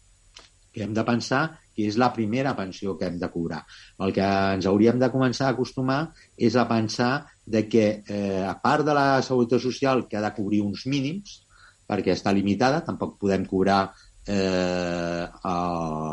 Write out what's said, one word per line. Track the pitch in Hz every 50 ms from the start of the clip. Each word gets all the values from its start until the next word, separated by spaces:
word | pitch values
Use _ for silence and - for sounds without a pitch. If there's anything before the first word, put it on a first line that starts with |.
| _ _ _ _ _ _ _ - - - _ _ _ _
que | _ 113 104
hem | 104 107
de | 110 113
pensar | 120 120 117 113 - 131 135 156 160 160 - _ _ _
que | - 107
és | 107 101 113
la | 123 123 -
primera | 117 113 104 110 131 135 - 107
pensió | - 98 95 92 - - 98 90
que | - 95
hem | 90 85 87
de | 90 82
cobrar. | - 85 82 80 80 78 - - - - - - _ - 95
El | 98 95
que | 101 95 98 98 98 98 98 98
ens | 95 90
hauríem | 95 98 104 107 117 117 123
de | 127 123
començar | 110 131 131 127 113 - 139 135
a | 120
acostumar | 120 123 - - 135 131 131 135 143 160 160 - - - _ _
és | - 120 117 110
a | 127 117
pensar | 117 117 113 110 107 - - 123 120 131 147 151 - _ _ _
de | - 107 143 123 113
que, | - 113 107 104 104 104 -
eh, | - 104 101 101 98 95 95 95
a | 95 - - -
part | 120 143 151 143
de | 156 147
la | 143 139 139 135 131 123
Seguretat | - 131 123 120 117 135 120 120
Social, | 127 113 - 139 135 131 120 - -
que | -
ha | 104 107
de | 104 104
cobrir | - 104 98 104 104 104
uns | 104 95 - -
mínims, | 131 139 143 131 143 170 202 208 - - - _ _ _ - - - _ _ _
perquè | - 104 98 - 98 90
està | - - 104 98
limitada, | 98 95 101 98 98 123 131 143 165 165
tampoc | - 101 - 98 82 - _
podem | 101 98 95 95 92
cobrar, | - 98 92 95 98 98 98 95 95 - - - - _ - -
eh, | - 104 98 95 95 92 90 90 90 90 90 90 87 85 87 85 85 87 85 87
a | 85 - - - 95 87 87 87 87 85 82 82 80 78 78 80 78